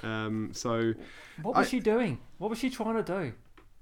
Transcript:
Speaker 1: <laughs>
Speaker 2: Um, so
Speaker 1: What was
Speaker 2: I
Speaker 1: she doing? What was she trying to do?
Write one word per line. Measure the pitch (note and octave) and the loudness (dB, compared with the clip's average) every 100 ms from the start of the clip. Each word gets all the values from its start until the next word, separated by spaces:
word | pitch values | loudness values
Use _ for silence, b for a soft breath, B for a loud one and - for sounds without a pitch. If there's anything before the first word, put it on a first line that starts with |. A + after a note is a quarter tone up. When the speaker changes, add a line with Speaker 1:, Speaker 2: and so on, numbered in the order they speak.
Speaker 1:
<laughs> | A2+ | -4
Speaker 2:
Um, | A2 A2 A2 A2 | -2 -2 -2 -2
so | - B2 A2+ A2+ A2 B B B B | -2 0 2 2 0 B B B B
Speaker 1:
What | E3+ - | 0 4
was | - | 4
Speaker 2:
I | |
Speaker 1:
she | B3+ | 4
doing? | G#3 A3+ A3 A#2+ - - | 4 4 4 -2 -8 -6
What | G#3 | -4
was | A3+ | 0
she | C4 | -2
trying | C4 A3 A3+ | 0 0 0
to | |
do? | F3 F#3+ C#3+ G#2+ - - - - | 0 0 -2 -6 -16 -20 -20 -20